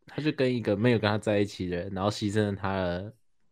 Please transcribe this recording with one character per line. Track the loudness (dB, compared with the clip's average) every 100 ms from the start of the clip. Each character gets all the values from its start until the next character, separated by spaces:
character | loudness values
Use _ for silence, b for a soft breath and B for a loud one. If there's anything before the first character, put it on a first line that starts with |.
| -12
他 | -4
就 | -2
跟 | 0 0
一 | 0
个 | 0 2
没 | 4
有 | 4
跟 | 4
他 | 0
在 | 2 2
一 |
起 | 0 -2 -6
的 | -4
人， | -6
然 | -2
后 | 0
牺 | 0 0
牲 | 0 0
了 |
他 | -2 -2 -2
的 | -2 -4 -6 -14 _ _ _